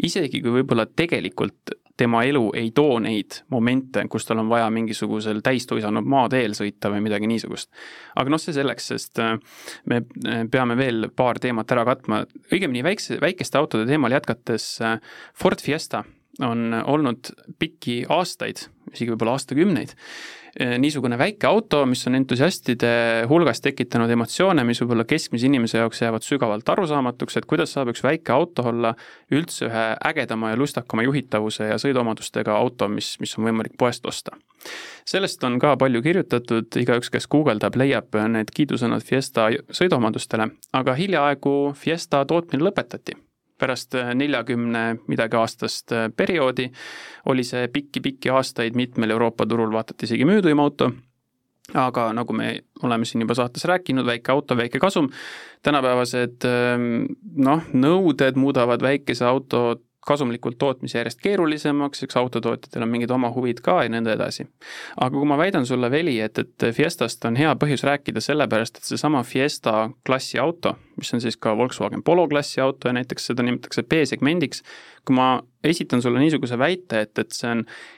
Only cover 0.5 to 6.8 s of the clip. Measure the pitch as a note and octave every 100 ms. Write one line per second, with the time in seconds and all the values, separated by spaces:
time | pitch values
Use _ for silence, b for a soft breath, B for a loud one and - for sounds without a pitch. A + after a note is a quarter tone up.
0.5 | B2 C3 A#2 G#2+ - E3 A#2+ F2 - G#2
1.5 | - - - _ - A#2+ A#2 B2+ C#3+ G#2
2.5 | A#2 A2+ C#3+ D3 A#2 G#2+ G#2+ - - -
3.5 | B2+ A#2+ C3 C3 G#2 G#2 A2 - A2+ A2
4.5 | A#2 A2 A2+ A2 G#2+ G#2+ G#2+ G#2+ G#2+ C3
5.5 | B2+ - A#2 G#2 G#2+ B2+ C#3 C3 B2+ A2
6.5 | G#2+ G#2 -